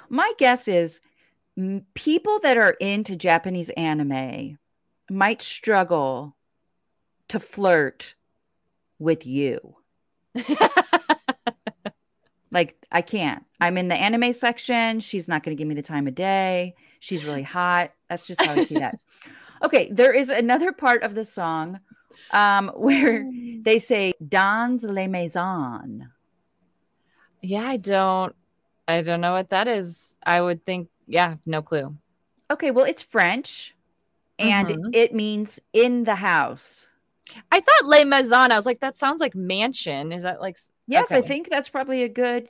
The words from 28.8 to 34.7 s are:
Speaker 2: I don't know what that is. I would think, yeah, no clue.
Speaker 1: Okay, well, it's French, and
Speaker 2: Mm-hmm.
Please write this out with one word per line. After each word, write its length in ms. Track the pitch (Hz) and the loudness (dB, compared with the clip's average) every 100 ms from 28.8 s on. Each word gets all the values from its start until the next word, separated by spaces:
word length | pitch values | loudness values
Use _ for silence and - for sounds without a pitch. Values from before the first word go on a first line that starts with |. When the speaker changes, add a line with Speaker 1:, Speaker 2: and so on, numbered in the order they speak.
| - | -2
Speaker 2:
I 160 | 165 | -2
don't 180 | 165 170 | 0 -2
know 120 | 175 | 0
what 180 | 185 185 | -2 -2
that 160 | 190 226 | -2 0
is. 480 | 220 175 165 - _ | -2 -6 -12 -20 _
I 180 | - 175 | 0 2
would 240 | 175 170 - | 2 -2 -6
think, 240 | 180 170 _ - | -8 -8 _ -2
yeah, 300 | 165 175 156 - | 2 2 0 -6
no 160 | 156 | -6
clue. 340 | 151 156 139 147 _ _ _ _ - | -2 -4 -6 -14 _ _ _ _ -6
Speaker 1:
Okay, 220 | 294 311 | -2 0
well, 140 | 247 269 | 2 2
it's 180 | 330 | 0
French, 720 | - 226 175 226 - - - _ _ _ _ _ _ - | -4 0 2 0 -8 -16 -18 _ _ _ _ _ _ -2
and 280 | 208 202 | 0 2
Speaker 2:
Mm-hmm. 200 | 185 | 0